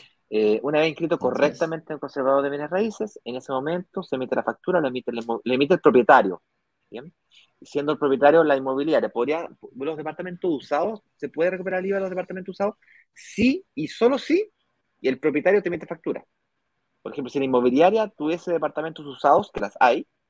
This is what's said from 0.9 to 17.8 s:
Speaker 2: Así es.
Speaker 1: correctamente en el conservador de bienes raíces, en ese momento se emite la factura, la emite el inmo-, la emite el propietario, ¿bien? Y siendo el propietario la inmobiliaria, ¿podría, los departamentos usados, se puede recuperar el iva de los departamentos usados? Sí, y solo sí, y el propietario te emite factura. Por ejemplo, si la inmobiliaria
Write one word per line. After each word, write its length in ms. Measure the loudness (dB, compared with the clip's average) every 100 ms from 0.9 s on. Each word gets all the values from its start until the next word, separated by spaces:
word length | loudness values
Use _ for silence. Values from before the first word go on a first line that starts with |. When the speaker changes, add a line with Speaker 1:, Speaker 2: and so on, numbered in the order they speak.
| -2 -4 -2
Speaker 2:
Así 100 | -2
es. 60 |
Speaker 1:
correctamente 540 | 0 0 0 -4 -4 -10
en 60 | -10
el 40 |
conservador 440 | -8 -2 2 2
de 80 | 0
bienes 180 | -4 -4
raíces, 500 | -2 -2 -4 -10 -10
en 120 | -12 -10
ese 140 | -6
momento 520 | -4 -4 -6 -6 -10
se 120 | -8 -6
emite 200 | -4 -2
la 80 |
factura, 360 | -2 -6 -2 0
la 100 | 0
emite 200 | -4 -6
el 80 | -8
inmo-, 240 | -4 -4
la 100 | -2 0
emite 180 | 2
el 80 | 4
propietario, 600 | 4 6 8 6 6 -4 _ _ _ _ _
¿bien? 200 | -18 -18 _ _ _ _ _
Y 60 | -8
siendo 260 | -4 -2
el 60 | 0
propietario 460 | 0 6 6 8
la 120 | 6 2
inmobiliaria, 540 | 0 -2 2 2 0
¿podría, 400 | -2 -2 -2 -6 -16 -18 -10
los 220 | -8 -6
departamentos 540 | -8 -10 -12 -6 -4
usados, 500 | -4 -2 -2 -2 -6 _ -14
se 120 | -10
puede 200 | -2 -2
recuperar 300 | -2 -6 -4
el 80 | -2
iva 100 | -4
de 40 |
los 100 | -4
departamentos 420 | -6 -8 -10 -10
usados? 220 | -6 -6 -6 _ _ _
Sí, 540 | _ -10 0 2 0 -6
y 140 | -8 -8
solo 320 | 0 2 2
sí, 320 | 0 -2 -2 _ _ _ _ _
y 60 | -4
el 100 | -2
propietario 460 | -2 0 2 2
te 60 | 0
emite 180 | -8 -10
factura. 360 | -10 -8 -8 -12 _ _ _ _ _ _ _
Por 100 | -14
ejemplo, 200 | -12 -8
si 80 | -4
la 60 | 0
inmobiliaria 640 | 2 4 4